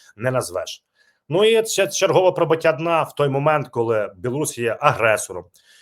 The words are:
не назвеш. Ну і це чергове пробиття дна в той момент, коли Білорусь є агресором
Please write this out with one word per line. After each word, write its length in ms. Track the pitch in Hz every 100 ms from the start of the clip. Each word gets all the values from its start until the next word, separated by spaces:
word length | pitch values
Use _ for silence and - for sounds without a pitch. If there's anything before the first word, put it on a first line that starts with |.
| _ -
не 160 | 123
назвеш. 520 | 127 90 90 80 - _ _ _ _ -
Ну 160 | 165 214
і 160 | 226
це 260 | 220 - 196
чергове 440 | - 190 156 185
пробиття 400 | 180 160 160 165
дна 320 | 151 165 165
в 120 | 143 -
той 140 | 143
момент, 380 | 139 151 151 127
коли 440 | 120 117 110 101 90
Білорусь 400 | 92 131 143 -
є 200 | 117 104
агресором 640 | 147 104 113 104 - 90 - _ _ _